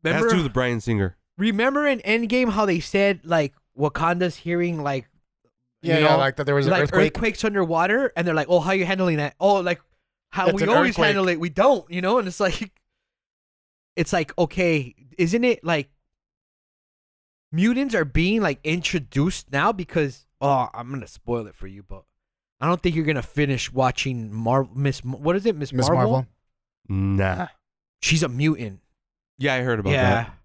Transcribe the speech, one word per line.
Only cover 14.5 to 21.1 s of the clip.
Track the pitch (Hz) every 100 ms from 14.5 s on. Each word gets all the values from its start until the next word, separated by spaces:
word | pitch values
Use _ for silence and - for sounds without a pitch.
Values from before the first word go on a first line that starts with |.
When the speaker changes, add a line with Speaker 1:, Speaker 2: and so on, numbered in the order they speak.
| - 180 156 123 - 135 -
Speaker 2:
isn't | 170 226 247
it, | 226
like, | 165 160 139 _ _ _ _ _ _ _ _ _ _ _ _ _ _ _ _
mutants | 156 208 247 277 220
are | 151
being, | 160 175 220
like, | 185 139
introduced | 156 170 - 175 131 139 165 - -
now | 139 175
because, | 208 175 175 147 123 _ _
oh, | 139 135 120
I'm | 113 120
gonna | 135
spoil | 104